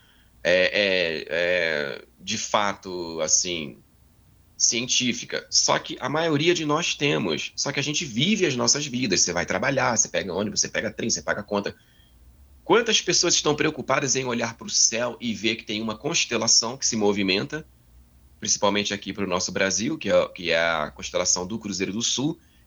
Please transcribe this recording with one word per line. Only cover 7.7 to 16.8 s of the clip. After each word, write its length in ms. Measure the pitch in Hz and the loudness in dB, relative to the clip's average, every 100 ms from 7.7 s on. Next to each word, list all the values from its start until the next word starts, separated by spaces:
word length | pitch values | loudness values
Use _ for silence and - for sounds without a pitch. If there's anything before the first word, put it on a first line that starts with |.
que 80 | 139 | -2
a 40 | |
gente 200 | 139 147 | -2 -4
vive 420 | 135 107 170 214 170 | -4 0 2 2 2
as 100 | 123 | 2
nossas 300 | 120 143 151 | 2 0 -2
vidas. 360 | 120 127 87 | -2 0 2
Você 100 | 87 | 2
vai 140 | 87 82 | 0 0
trabalhar, 500 | 92 123 131 127 110 | 0 0 2 2 2
você 140 | - | 0
pega 240 | 85 92 | -2 -2
ônibus, 260 | 87 107 101 | -2 -2 -2
você 80 | - | -2
pega 240 | 80 107 | -4 -4
trem, 180 | - 117 | -4 -4
você 120 | - | -2
paga 220 | - 85 | -2 -4
conta. 300 | - 101 85 - _ _ _ - - - - - | -2 -4 -4 -8 _ _ _ -20 -20 -20 -20 -10
Quantas 380 | - 208 226 208 | 2 4 4 0
pessoas 320 | - 165 175 160 | 2 2 2 2
estão 200 | 156 147 | 2 2
preocupadas 640 | 151 151 120 135 139 127 | 0 -2 0 0 2 0
em 80 | 127 | 0
olhar 320 | 117 117 113 | -2 -4 -6
pro 120 | 104 | -2
céu 460 | - - 113 120 113 | 4 4 4 -2 -2
e 120 | 120 | -4
ver 220 | 98 110 110 | -2 -2 -2
que 80 | |
tem 180 | - 107 | -4 -4
uma 160 | 113 107 | -4 -4
constelação 800 | 147 165 - 117 113 - 113 | -2 0 0 0 4 4 2
que 80 | 139 | -2